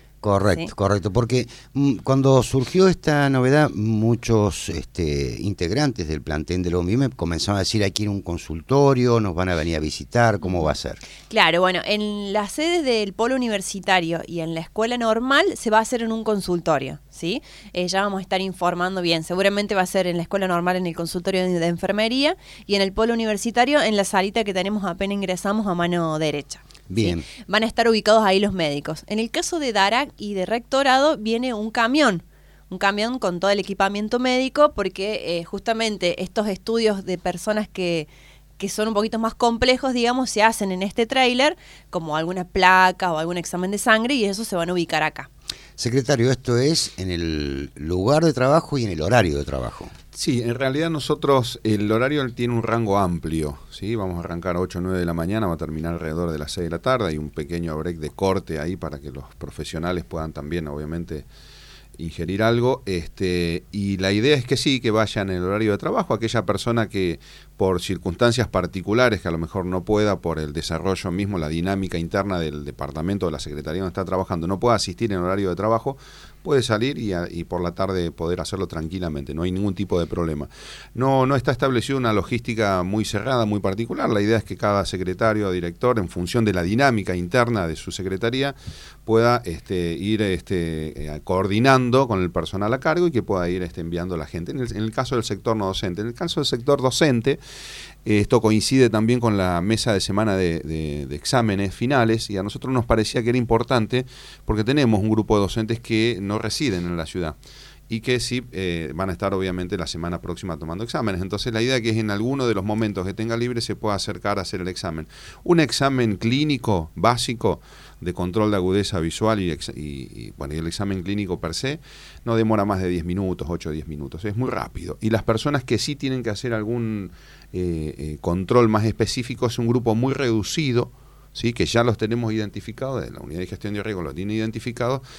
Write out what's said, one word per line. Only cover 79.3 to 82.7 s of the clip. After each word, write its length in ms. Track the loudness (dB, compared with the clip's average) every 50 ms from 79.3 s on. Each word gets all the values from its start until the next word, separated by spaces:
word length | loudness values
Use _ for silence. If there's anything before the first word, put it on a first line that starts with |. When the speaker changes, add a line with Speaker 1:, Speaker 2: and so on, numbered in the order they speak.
| -6
Speaker 3:
no 80 | -4
hay 100 | -2 -2
ningún 240 | -2 -2 -2 -2 -2
tipo 240 | -4 -4 -2 0 0
de 80 | 0 -2
problema. 400 | -2 -4 -2 -2 -2 -4 -6 -10 -12 -18 -18 -18 -18 -18 -18 -12 -6
No, 320 | -2 0 2 4 4 4
no 100 | 2 2
está 160 | 2 2 0
establecida 460 | 0 0 0 2 2 0 0 0 -2 0
una 160 | 2 2 2
logística 680 | 2 0 0 -2 -4 -4 -4 -2 0 2 2